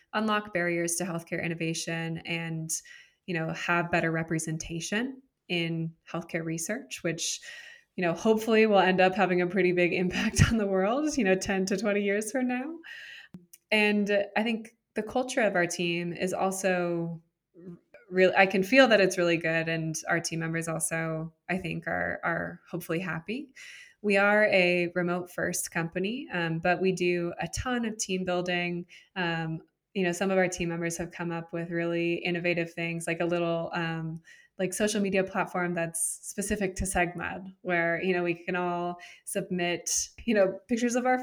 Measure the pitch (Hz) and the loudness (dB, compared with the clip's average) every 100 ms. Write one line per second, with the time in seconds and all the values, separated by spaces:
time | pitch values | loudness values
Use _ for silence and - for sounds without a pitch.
0 | _ 214 214 208 214 175 175 170 170 170 | _ -2 0 0 -2 -2 0 0 -2 -2
1 | 196 165 165 170 165 165 165 160 - 165 | -4 -6 -6 -6 -4 -4 -4 -4 -4 -6
2 | 165 165 165 165 165 160 160 - - - | -4 -6 -6 -6 -6 -6 -6 -8 -8 -20
3 | - _ - 170 160 165 - 175 165 170 | -20 _ -6 -4 -4 -4 0 0 2 0
4 | 165 160 160 160 160 160 - 170 165 208 | 2 0 0 -2 -2 -6 -6 -8 -4 -4
5 | 262 269 - _ - 175 165 165 160 - | -4 -8 -20 _ -4 -2 0 -2 -4 -8
6 | - 170 175 170 165 165 - 233 - - | -10 -10 -6 -4 -4 -4 -4 -6 -8 -6
7 | 175 160 - - - - - - _ - | -4 -2 -4 -6 -10 -16 -18 -20 _ -2
8 | 175 170 220 220 226 220 220 202 180 185 | -2 2 2 2 4 6 6 8 6 6
9 | 185 190 180 180 175 196 180 180 175 175 | 6 6 4 4 2 4 4 4 2 2
10 | 185 190 208 - - 226 202 190 190 262 | 0 0 0 4 4 4 2 2 2 2
11 | 302 277 190 190 214 190 190 190 214 202 | 0 2 4 2 2 0 0 0 0 0
12 | 202 202 220 262 247 247 285 339 - - | 0 0 -2 -2 -2 -2 -6 -10 -14 -18
13 | - - - 180 175 - _ 214 208 208 | -16 -18 -18 -20 -20 -20 _ 2 4 2
14 | 202 202 - - 220 226 - _ _ - | 2 2 0 0 0 -2 -6 _ _ -6
15 | 214 254 262 - 208 185 170 - 175 170 | -4 -2 -2 0 2 2 0 0 -2 -2
16 | 175 170 185 - 190 190 190 180 175 170 | -4 -4 -2 0 -2 0 0 0 0 -2
17 | 170 165 - _ _ 165 180 170 _ - | -4 -8 -14 _ _ -20 -20 -20 _ -20
18 | - 180 185 - 190 196 190 262 254 214 | -4 4 6 8 6 4 4 8 8 8
19 | 185 185 175 165 165 165 165 165 160 156 | 4 4 2 2 2 0 0 -2 -2 -4
20 | - 170 165 165 165 165 165 160 - 165 | -2 -2 -2 -4 -4 -4 -4 -4 -4 -2
21 | 165 160 160 - - 180 165 165 165 175 | -2 -4 -8 -10 -6 -4 -4 -6 -4 -2
22 | 175 - 180 170 175 175 - 170 - 165 | -2 -2 -2 -2 -4 -8 -10 -10 -4 -4
23 | 185 160 165 240 285 - - - - _ | -4 -6 -6 -8 -10 -16 -20 -20 -20 _
24 | 208 196 202 208 214 190 180 180 175 180 | 2 4 6 6 6 6 6 4 2 0
25 | 175 180 180 - 170 175 - 175 165 185 | 0 -2 -4 -4 -4 -4 -4 -4 -4 -2
26 | 190 254 330 180 165 165 180 175 190 180 | -4 -4 -6 -4 -2 0 2 2 2 2
27 | 180 175 170 - 170 - 254 240 226 214 | 0 0 -2 -4 -6 -6 -4 -2 -2 -4
28 | - 185 180 180 180 175 175 175 175 - | -4 -4 -2 -2 0 -2 -2 -4 -8 -16
29 | _ 190 175 165 160 160 - _ _ 202 | _ -4 -2 -2 -2 -6 -10 _ _ -2
30 | 180 175 196 190 180 180 170 170 170 165 | 0 0 2 4 2 0 -2 -2 -4 -4
31 | 170 - 170 170 165 170 170 170 170 170 | -8 -6 -6 -6 -6 -6 -4 -2 0 0
32 | 170 170 180 175 175 170 165 165 170 170 | 0 0 -2 0 0 0 -2 -4 -6 -4
33 | 170 170 170 175 170 170 170 175 165 165 | -4 -2 0 0 0 -2 -2 -4 -4 -4
34 | 160 165 - - _ - 185 - 208 214 | -6 -8 -14 -20 _ -6 -4 0 0 2
35 | 196 190 190 196 160 185 175 175 165 - | 2 2 0 -2 -2 -2 -2 -2 -4 -2
36 | - - - - 196 208 190 185 190 185 | -4 -6 -10 -8 -2 -2 -2 -2 -2 0
37 | 175 170 175 185 190 - - 170 170 165 | 0 -2 -6 -8 -10 -10 -2 0 2 0
38 | 185 175 175 170 - 180 180 175 175 180 | 0 0 0 -2 -4 -2 -2 -2 -4 -6
39 | - - - 202 196 180 175 170 - - | -14 -18 -8 -6 -4 -2 0 -2 -2 -4
40 | - - - 208 190 - - 226 240 247 | -4 -6 0 4 4 0 -4 -2 0 0
41 | 247 254 | 2 2